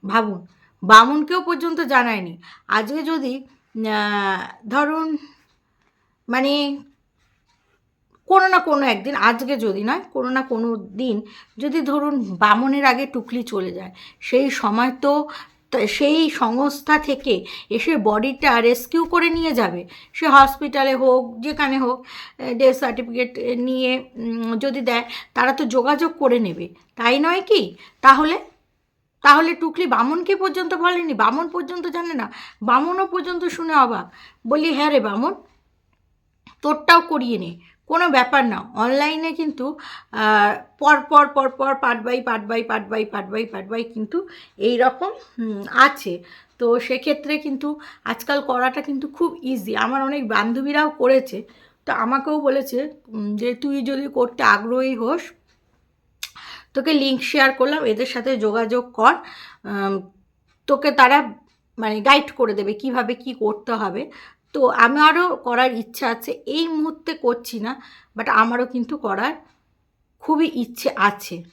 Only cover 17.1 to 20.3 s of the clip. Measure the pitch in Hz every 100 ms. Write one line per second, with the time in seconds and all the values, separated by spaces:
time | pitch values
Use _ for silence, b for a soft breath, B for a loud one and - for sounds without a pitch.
17.1 | 277 277 190 B B B 220 320 302 208
18.1 | 214 254 269 294 233 233 240 - 330 320
19.1 | 349 339 330 330 247 196 170 175 B B
20.1 | - 320